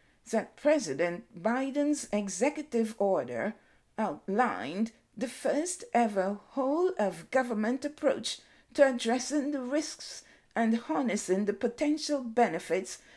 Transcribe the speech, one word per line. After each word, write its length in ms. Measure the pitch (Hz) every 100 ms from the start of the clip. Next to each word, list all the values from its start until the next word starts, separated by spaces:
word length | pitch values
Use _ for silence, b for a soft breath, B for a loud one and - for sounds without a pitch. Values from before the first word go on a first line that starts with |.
| b b -
that 260 | 226 - -
President 840 | 294 302 190 135 170 175 - 170
Biden's 680 | 190 247 269 277 294 294 -
executive 800 | 208 196 185 262 302 294 233 220 220
order 580 | 202 175 123 120 170 220 b b b -
outlined 920 | 208 147 - 202 240 92 123 180 226 b b -
the 120 | 233
first 560 | - 165 262 349 - -
ever 440 | 233 233 202 185 202 -
whole 420 | - 262 302 370 370
of 320 | 202 165 165
government 540 | 262 247 220 214 262
approach 560 | 294 294 294 - 220 - B B B
to 120 | -
addressing 680 | 269 240 226 247 - 294 277
the 80 | 285
risks 640 | 247 294 311 - - - b b b -
and 200 | 226 226
harnessing 680 | - 311 254 202 - 190
the 80 | 202
potential 680 | 202 240 233 294 302 - 285
benefits 800 | 247 226 220 165 - 180 - - B